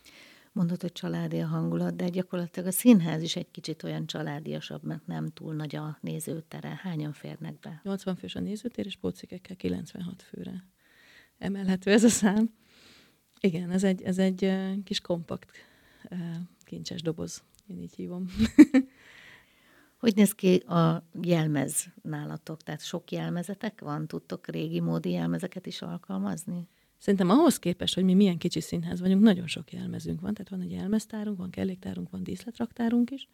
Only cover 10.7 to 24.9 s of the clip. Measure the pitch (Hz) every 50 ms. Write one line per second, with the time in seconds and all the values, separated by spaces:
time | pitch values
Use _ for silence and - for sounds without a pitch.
10.7 | _ _ _ _ _ _ _ - - - - _ _ - - 185 202 202 196 185
11.7 | 190 185 190 196 202 226 208 240 202 - 196 208 190 214 226 226 - _ _ _
12.7 | _ - - - - - - _ _ _ _ _ _ _ - 196 160 165 180 170
13.7 | 180 190 196 196 185 185 - - 180 185 190 190 185 185 196 190 190 190 190 190
14.7 | 190 202 196 - 202 - - - 180 170 165 - - 180 - - - - - -
15.7 | _ _ _ _ _ _ - - - 180 170 170 165 165 180 175 _ _ _ -
16.7 | - 170 165 - 180 180 160 165 160 165 175 170 - - - _ _ _ _ -
17.7 | 180 175 175 175 - - 180 175 175 180 190 180 185 202 220 220 - - 269 -
18.7 | - 269 262 - _ _ - - - - - - - - _ _ _ _ _ _
19.7 | _ _ _ _ _ _ - 233 202 202 208 196 - - - 185 180 185 - -
20.7 | 175 170 165 160 160 165 - _ - - 175 175 175 165 160 156 147 147 139 147
21.7 | 151 - - 175 - - - - 151 147 147 151 156 156 - - 160 156 - -
22.7 | 156 151 - - - 170 - - - 170 160 165 165 175 175 - 202 - - 214
23.7 | - - - 147 147 156 156 160 - 165 - - 156 151 - - 160 160 165 160
24.7 | 165 175 170 170